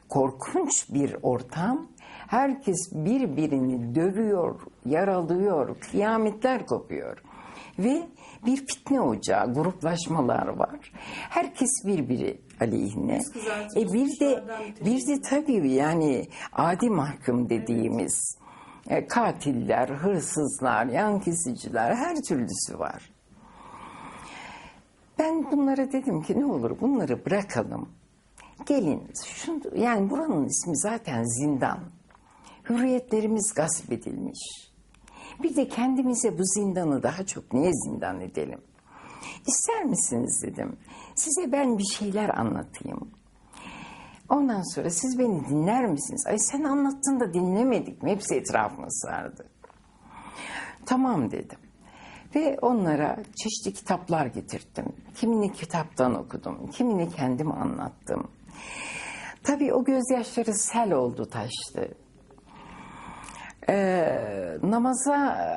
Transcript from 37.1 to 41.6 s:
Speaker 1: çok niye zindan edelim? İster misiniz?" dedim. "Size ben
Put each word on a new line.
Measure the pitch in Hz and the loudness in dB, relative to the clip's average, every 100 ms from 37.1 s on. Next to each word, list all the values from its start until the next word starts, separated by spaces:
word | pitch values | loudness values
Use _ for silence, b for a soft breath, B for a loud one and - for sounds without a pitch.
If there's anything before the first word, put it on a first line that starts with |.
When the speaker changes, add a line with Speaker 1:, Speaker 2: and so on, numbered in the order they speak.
| 151 95 | 0 -6
Speaker 1:
çok | - - | -8 -2
niye | 123 170 | 2 2
zindan | 156 - - 90 92 | 2 -2 -4 -4 -4
edelim? | 90 - 71 - - _ B B B B B B - | -6 -6 -6 -6 -16 _ B B B B B B -2
İster | - - 453 | -2 0 0
misiniz?" | 302 180 - 117 123 - - | 0 0 0 0 0 -2 -4
dedim. | - - - B B B | -6 -8 -10 B B B
"Size | B - 302 330 | B -2 0 0
ben | 277 | 2